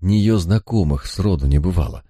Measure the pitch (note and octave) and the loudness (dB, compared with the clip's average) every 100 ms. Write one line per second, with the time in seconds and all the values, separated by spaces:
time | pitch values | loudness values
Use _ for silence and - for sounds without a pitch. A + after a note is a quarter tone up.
0 | F#2 G#2 G#2 A2 E2+ G#2+ - A2+ D#2+ C#2+ | 0 2 2 2 2 0 0 0 0 -2
1 | - - G2 E2+ C2+ C#2+ E2+ E2+ C2+ - | -4 -4 -2 0 2 2 2 -2 -2 -6
2 | - | -18